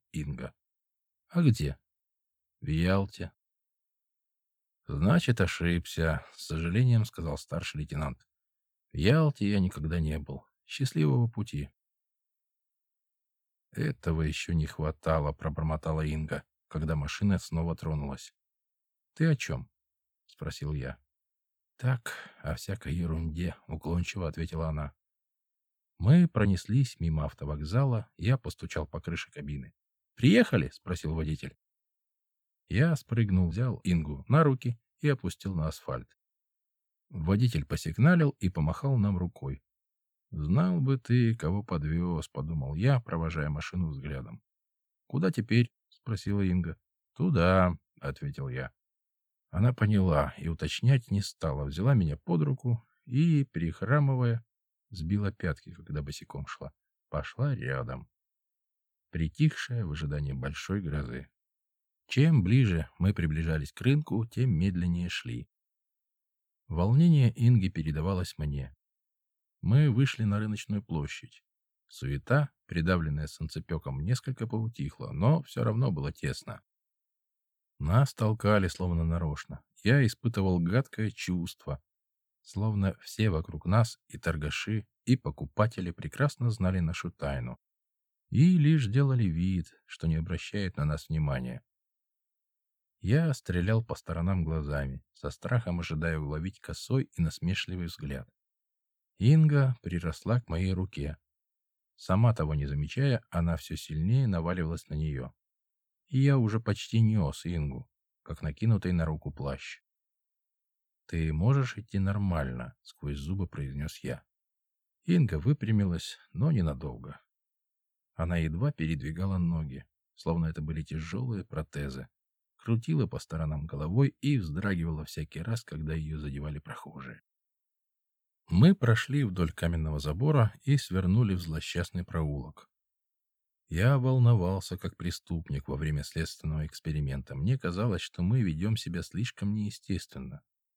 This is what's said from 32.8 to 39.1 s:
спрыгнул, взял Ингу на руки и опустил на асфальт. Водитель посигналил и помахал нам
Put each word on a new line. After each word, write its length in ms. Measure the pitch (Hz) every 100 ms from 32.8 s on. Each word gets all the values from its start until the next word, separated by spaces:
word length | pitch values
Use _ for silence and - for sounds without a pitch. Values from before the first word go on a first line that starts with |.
| 165 160
спрыгнул, 540 | - 117 107 92 90
взял 320 | 85 127 -
Ингу 400 | - 87 76 71 -
на 140 | 139
руки 360 | 151 131 127 117 _ _
и 80 | 147
опустил 440 | 139 90 - 98
на 140 | 90 78
асфальт. 420 | - - 65 - _ _ _ _ _ _ _ _ _ _
Водитель 560 | 92 80 101 123 82 69
посигналил 640 | 78 80 80 143 180 147 -
и 100 | 92
помахал 480 | 85 76 82 139 131
нам 200 | 101